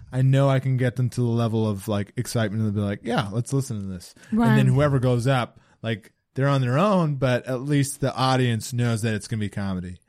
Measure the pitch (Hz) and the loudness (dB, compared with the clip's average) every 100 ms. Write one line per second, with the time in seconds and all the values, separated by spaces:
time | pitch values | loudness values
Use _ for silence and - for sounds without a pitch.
0 | - 127 135 135 139 135 131 127 127 120 | -8 0 4 4 4 2 0 0 0 0
1 | 123 - 120 117 117 113 110 101 95 101 | -2 0 0 2 0 0 0 -2 -2 -4
2 | 101 - 117 123 110 107 110 101 101 104 | -4 -6 -4 -2 -2 0 -2 0 -2 -4
3 | - 233 101 107 120 135 131 110 98 92 | -4 -4 -2 -4 -2 -2 -4 -6 -8 -10
4 | - - - - - 135 131 127 147 135 | -14 -20 -4 0 4 4 4 4 4 2
5 | 127 123 117 135 113 - _ _ 113 110 | 2 2 2 0 -2 -8 _ _ -8 -8
6 | - _ _ - 139 139 123 131 202 190 | -10 _ _ -4 0 2 2 2 2 2
7 | 160 139 131 120 - 131 139 147 135 - | 0 0 0 0 -2 -6 0 0 0 -2
8 | 135 113 131 131 127 113 - 120 120 113 | -4 0 0 2 2 -2 -4 -2 0 0
9 | 113 107 - 113 104 107 98 92 90 90 | -2 -4 -4 -6 -6 -4 -6 -6 -8 -12